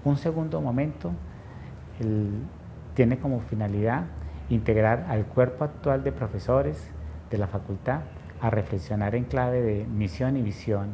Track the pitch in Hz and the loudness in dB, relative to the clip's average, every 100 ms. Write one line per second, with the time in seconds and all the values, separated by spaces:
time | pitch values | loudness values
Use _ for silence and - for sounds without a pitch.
0 | 139 143 170 160 160 160 143 123 151 - | 4 2 0 0 -2 0 0 0 0 -2
1 | 170 175 - - - - - - - - | -6 -6 -8 -14 -14 -14 -14 -14 -14 -4
2 | 110 107 104 104 - - - - - - | 0 2 0 -2 -6 -12 -16 -14 -4 4
3 | 120 127 139 123 107 110 104 101 110 131 | 4 4 0 -2 -2 -2 0 2 2 2
4 | 170 - - - - 117 110 110 110 120 | -2 -8 -8 -10 0 2 4 6 6 4
5 | 175 110 107 - 127 - 151 - 147 135 | 2 0 2 4 4 2 -4 -2 0 2
6 | 139 - 110 101 - 131 143 151 - - | 0 -2 -4 -2 2 4 2 -2 -8 -10
7 | - - - 107 98 101 - 95 - 143 | -10 -12 -4 0 0 -2 -4 -4 0 -2
8 | 151 - - - 113 107 95 98 - 104 | -4 -12 -14 -2 2 2 2 -2 -2 0
9 | 101 117 123 131 123 127 117 104 113 107 | 2 0 0 0 2 2 2 0 0 0
10 | 101 85 127 135 110 95 - 101 101 | -2 0 0 2 0 -2 0 0 0